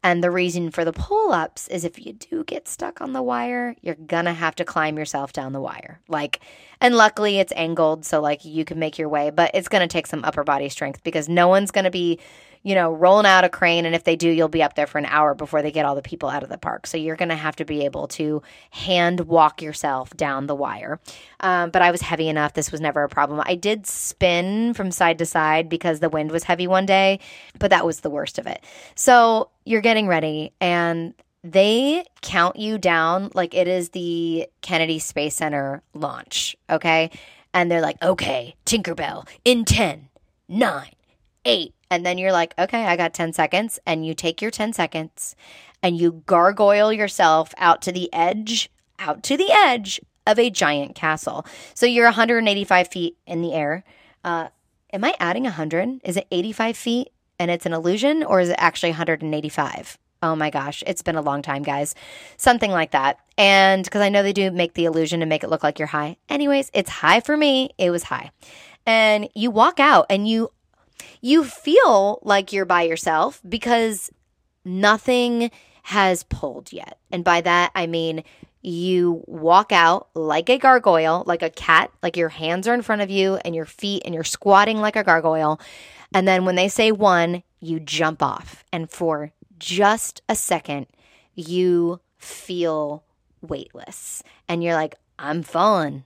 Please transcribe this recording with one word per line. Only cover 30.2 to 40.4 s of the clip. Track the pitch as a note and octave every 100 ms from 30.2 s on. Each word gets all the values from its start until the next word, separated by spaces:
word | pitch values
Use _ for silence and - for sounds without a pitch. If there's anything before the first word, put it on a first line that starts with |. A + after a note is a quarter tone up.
| D#3 D#3 D#3 _
and | F3+ F3 E3+ E3+ E3 - _ _
they | F3 F#3+ G3+ A3+ C4+ D#4+ E4+ _
count | - F#3 F3 -
you | G#3+ A3
down | F3+ E3+ D#3+ F3+ G3
like | F#3+ F3 F3+
it | F3
is | F#3 E3+
the | F#3 F3 E3+ E3+ E3 E3 _
Kennedy | - F3 D#3+ D#3+
Space | - - D3 -
Center | D#3 D3 C#3 C#3 _ D3+
launch, | D3+ B2+ - - - - _
okay? | D#3+ E3 D#3+ D#3+ - - _ _ F#3
And | F3
they're | E3+
like, | D#3 D3
"Okay, | F3 F#3 - C3+ A#2+ - -
Tinkerbell, | A3+ F3+ E3+ D3+ - - -
in | - B3 A3+
ten, | G#3+ G3 - C#3 _ _ _